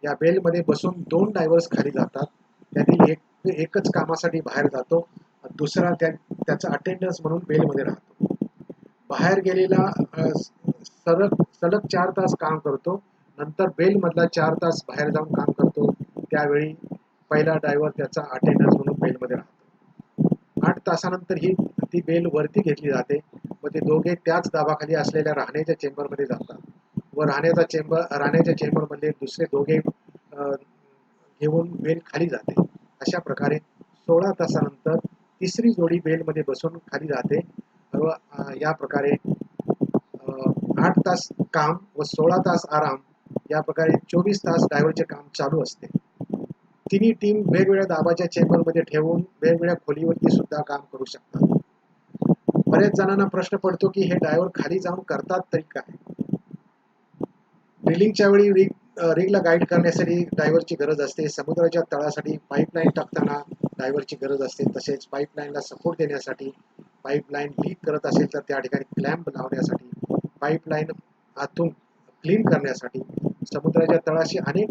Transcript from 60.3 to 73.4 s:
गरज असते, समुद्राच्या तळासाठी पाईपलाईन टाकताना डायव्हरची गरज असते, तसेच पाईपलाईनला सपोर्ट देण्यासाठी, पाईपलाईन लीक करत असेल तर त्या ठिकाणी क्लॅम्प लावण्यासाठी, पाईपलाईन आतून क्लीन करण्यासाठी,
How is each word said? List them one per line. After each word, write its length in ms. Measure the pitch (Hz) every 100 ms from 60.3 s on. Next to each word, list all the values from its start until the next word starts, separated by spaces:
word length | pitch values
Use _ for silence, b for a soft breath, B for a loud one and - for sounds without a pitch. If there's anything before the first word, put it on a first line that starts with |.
| - 151 165 165
गरज 260 | 165 147 147
असते, 280 | 143 - 151
समुद्राच्या 540 | 147 147 156 165 170
तळासाठी 540 | 165 147 147 151 151 156 -
पाईपलाईन 400 | 139 160 165 170 160
टाकताना 460 | - 151 - 143 - - - -
डायव्हरची 380 | 131 143 135 147
गरज 260 | 135 139
असते, 220 | 131 -
तसेच 420 | 139 - - 135 -
पाईपलाईनला 540 | 139 147 151 147 143
सपोर्ट 380 | - 131 170 165
देण्यासाठी, 520 | 151 139 135 127 135 - _ - - _
पाईपलाईन 440 | - 147 - 143 147
लीक 280 | - - 180 156
करत 200 | 151 143
असेल 200 | - 143
तर 60 | 147 -
त्या 120 | 139
ठिकाणी 400 | 127 135 - -
क्लॅम्प 280 | 139 165 160
लावण्यासाठी, 640 | - 127 131 - - - - - - - -
पाईपलाईन 460 | 147 160 156 156 156 - _ _ _ -
आतून 320 | 143 - 165 - _ _ _ _
क्लीन 200 | 156 214
करण्यासाठी, 600 | - 151 139 127 123 - - - - -